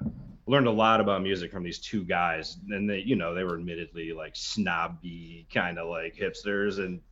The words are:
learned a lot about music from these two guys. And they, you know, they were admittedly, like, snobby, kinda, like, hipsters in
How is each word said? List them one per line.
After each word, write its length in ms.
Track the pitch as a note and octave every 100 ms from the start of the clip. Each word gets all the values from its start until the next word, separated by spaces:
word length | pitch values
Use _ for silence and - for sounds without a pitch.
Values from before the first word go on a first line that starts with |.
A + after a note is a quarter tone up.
| - - - - -
learned 200 | C#3 A#2+
a 40 |
lot 280 | G#2+ A2 A2+
about 220 | G2+ G2
music 300 | F#2+ F#2 E2+
from 100 | G2
these 160 | F2 E2
two 260 | - G#2+
guys. 520 | F2 F2+ F2 D#2+ D#2 F2+ G2+
And 180 | G2+ G#2
they, 120 | G2
you 160 | G#2+ A2+
know, 180 | E2+
they 100 | F2
were 120 | F#2 E2+
admittedly, 540 | F2 E2+ E2 F2 D#2+
like, 220 | D#2+ D#2
snobby, 1120 | - - A2 F#2 E2+ E2+ E2 F2 E2+ E2 E2+ E2
kinda, 340 | - F2+ E2+
like, 320 | E2 E2 E2 -
hipsters 600 | F#2+ - G#2 G2+ G2+ F#2+
in 220 | F#2 F2+ -